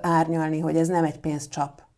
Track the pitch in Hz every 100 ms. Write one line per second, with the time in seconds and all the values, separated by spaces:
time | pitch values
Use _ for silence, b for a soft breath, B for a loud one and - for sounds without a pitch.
0 | 170 165 165 165 156 156 165 160 165 180
1 | 160 151 160 147 143 - 143 - -